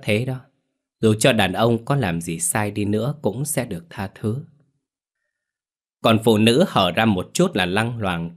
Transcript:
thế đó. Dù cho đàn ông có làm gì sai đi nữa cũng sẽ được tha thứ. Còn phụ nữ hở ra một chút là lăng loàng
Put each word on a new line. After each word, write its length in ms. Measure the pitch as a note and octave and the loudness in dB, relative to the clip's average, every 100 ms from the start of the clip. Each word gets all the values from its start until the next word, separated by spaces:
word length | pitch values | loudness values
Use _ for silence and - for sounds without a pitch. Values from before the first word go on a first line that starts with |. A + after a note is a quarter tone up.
thế 220 | - G#2 | -2 -2
đó. 160 | B2+ B2+ - _ _ _ _ _ | -2 -8 -14 _ _ _ _ _
Dù 140 | A2+ | 2
cho 180 | G#2+ C#3 | 4 4
đàn 200 | A2+ F#2+ | 4 0
ông 320 | F#2 A#2 A2+ | 2 2 0
có 120 | A#2 C#3 | 0 -2
làm 240 | G#2 E2+ | 0 -2
gì 200 | E2+ E2 | -4 -6
sai 300 | - A2+ G#2 | -4 -2 -2
đi 140 | G#2+ | -2
nữa 300 | G2+ G#2+ A#2 D#3 | -2 -2 -2 -4
cũng 220 | A2 G#2+ | -4 -4
sẽ 200 | C#3+ - | -4 -6
được 220 | A#2 F2 - | -6 -10 -12
tha 200 | - F#2+ | -12 -12
thứ. 300 | - G#2+ B2+ E3 _ _ _ _ _ _ _ _ _ _ _ _ _ _ _ | -6 -4 -4 -8 _ _ _ _ _ _ _ _ _ _ _ _ _ _ _
Còn 160 | B2 A2 | 2 2
phụ 140 | A#2 G#2+ | 4 4
nữ 260 | A2 B2 F#3+ | 4 4 2
hở 240 | A#2 F#2 | 2 2
ra 120 | E2+ | 2
một 260 | A2+ F#2 E2+ | 2 2 -2
chút 240 | - F3+ A2+ | 0 0 0
là 100 | F2+ | 0
lăng 320 | G2 A#2 A#2 | 0 -2 -4
loàng 320 | G2 E2+ E2+ | -4 -4 -6